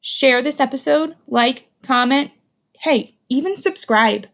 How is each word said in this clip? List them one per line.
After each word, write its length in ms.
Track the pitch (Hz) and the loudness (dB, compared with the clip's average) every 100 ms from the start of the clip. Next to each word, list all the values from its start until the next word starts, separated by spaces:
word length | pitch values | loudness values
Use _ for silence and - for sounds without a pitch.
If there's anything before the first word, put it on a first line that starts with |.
Share 420 | - - 269 247 | -4 0 2 2
this 160 | 262 294 | 0 -2
episode, 560 | 269 277 302 294 320 320 - | -2 -2 0 0 0 -8 -4
like, 400 | 240 240 247 _ _ | 0 0 -2 _ _
comment, 480 | - 247 247 277 285 _ _ _ _ _ | -2 0 2 0 -2 _ _ _ _ _
hey, 340 | - 262 - _ _ | 0 0 -2 _ _
even 260 | 254 339 | -2 -2
subscribe. 720 | 403 - - - 214 220 208 196 | -4 -4 -6 0 2 2 0 -8